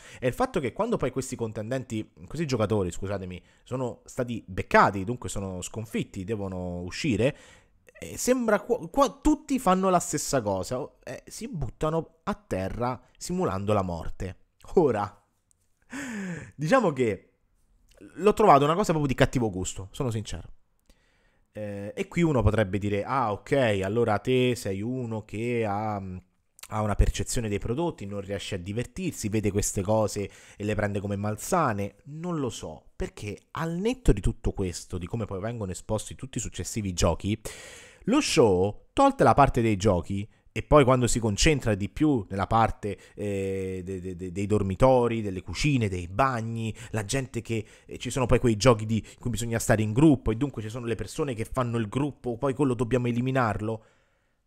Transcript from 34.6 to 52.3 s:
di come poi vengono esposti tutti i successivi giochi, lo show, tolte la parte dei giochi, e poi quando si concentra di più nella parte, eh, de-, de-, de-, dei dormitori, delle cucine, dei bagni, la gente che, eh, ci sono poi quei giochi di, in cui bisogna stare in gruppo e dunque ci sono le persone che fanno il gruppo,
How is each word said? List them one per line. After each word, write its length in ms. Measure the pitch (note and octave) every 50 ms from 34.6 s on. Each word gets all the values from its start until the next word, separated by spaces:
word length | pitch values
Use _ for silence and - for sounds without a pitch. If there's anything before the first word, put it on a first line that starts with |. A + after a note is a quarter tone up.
| G2 F2+ E2+ - - - - F2+
di 80 | F2
come 180 | F2 - A#2 G#2
poi 140 | - G2 F#2
vengono 320 | F#2+ A2+ A#2+ A#2 G#2 F#2
esposti 420 | F2+ - - - A2 G#2 - - E2+
tutti 240 | - - - -
i 40 | B2
successivi 520 | G2+ E2+ - - - - - - G#2 F#2+ F2+
giochi, 460 | E2+ - F2 D#2+ - - F#2+ G#2+ - - - - - - - - - - - - - -
lo 180 | - A#3 D4+
show, 680 | - - - E3 B2+ G#2+ F#2 F2+ F#2 G#2 - - - _ -
tolte 300 | - C#4 C#4 C4+ - D#3
la 100 | B2 A2
parte 280 | - C#3 - - B2+
dei 160 | A2+ A#2 G#2+
giochi, 520 | F#2+ F2+ A2 F#2 F2 E2 - G2 G2 G2+ - _ _ _ _ -
e 60 | A2 -
poi 200 | - D3 D3+ C#3
quando 220 | A2+ C3 B2+ B2
si 140 | A2+ - B2
concentra 560 | G#2+ A2 G2+ - - E3 D3+ B2+ - A#2+ G#2+
di 120 | F#2+ G#2
più 380 | F2+ - - D3+ D#3 C#3+ A#2 F#2 -
nella 180 | G2 G2 F#2+
parte, 500 | - A2 A2+ A2+ G#2 - - - G#2 F#2+ - - - -
eh, 680 | - G2+ G#2 G2+ G2 F#2+ F#2+ F#2+ G2 F#2+ F#2+ F#2+ F#2 F2+
de-, 160 | F#2 F#2+ F#2
de-, 140 | F2 F#2 F#2
de-, 160 | E2+ F#2 F#2
dei 140 | E2+ G2 G2+
dormitori, 720 | G2 G#2 G#2 G2+ F#2+ F#2 - C3 C3 C3 B2 A#2+ A#2 A2+ A2+
delle 220 | G#2+ G2+ F#2 F#2 -
cucine, 440 | - E2+ - - D3+ C#3+ B2 A2+
dei 200 | G2 F#2+ F2+ F2
bagni, 680 | E2+ G2 G#2 C3+ C3+ B2+ A#2 A2 A2+ A#2 A2+ A2+ A2 G#2+ - - -
la 140 | - A2 G#2
gente 360 | G2 C3+ C#3 C3 - - A#2 A2
che, 200 | - A2+ A2 G2 - - - _
eh, 140 | - - -
ci 100 | - B2+
sono 160 | - C#3 B2+
poi 140 | G#2+ C3 A2+
quei 180 | - B2 A2+
giochi 300 | G#2 G2 C3 A#2+ G#2+ A2
di, 100 | G#2+ A2+
in 220 | G#2+ - - - -
cui 100 | - B2
bisogna 300 | A2 G2 A#2 A#2+ A2+ A2
stare 240 | - - A#2+ G#2 A2
in 100 | G#2+ A2
gruppo 380 | B2+ D3+ E3 C#3 - - A#2
e 40 | G#2+
dunque 280 | A2 C#3+ C#3+ - - G#2
ci 60 | A2
sono 180 | A2 C3 A#2
le 80 | A#2 A2+
persone 400 | G#2 G#2+ F#2 - - D#3 C#3+ A#2+
che 100 | G#2 A2
fanno 320 | - - C3+ B2 A#2+ A#2
il 100 | A#2 A2+
gruppo, 520 | G2+ - B2+ D3 D3 B2 _ - B2